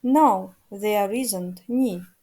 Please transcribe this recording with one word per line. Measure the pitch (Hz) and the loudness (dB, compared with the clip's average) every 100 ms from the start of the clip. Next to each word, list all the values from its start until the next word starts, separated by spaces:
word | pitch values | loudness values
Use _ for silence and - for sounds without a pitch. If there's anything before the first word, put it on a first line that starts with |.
No, | 247 277 294 196 190 _ _ | 2 4 6 4 -4 _ _
there | 202 208 208 196 | -6 -2 0 0
isn't. | 233 247 190 180 180 - | -2 -4 -4 -6 -12 -6
Ні. | 247 254 175 180 _ | 0 0 -2 -12 _